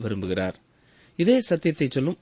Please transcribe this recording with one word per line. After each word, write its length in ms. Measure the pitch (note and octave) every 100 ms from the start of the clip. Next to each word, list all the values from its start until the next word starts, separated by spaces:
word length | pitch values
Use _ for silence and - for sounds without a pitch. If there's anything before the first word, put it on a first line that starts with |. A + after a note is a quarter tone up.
விரும்புகிறார். 520 | A2 G2 F#2 F#2 F#2 - _ _ _ _ - -
இதே 240 | F3 B3+
சத்தியத்தை 480 | - E3 E3 D#3 C3+
சொல்லும் 280 | C#3 D3 -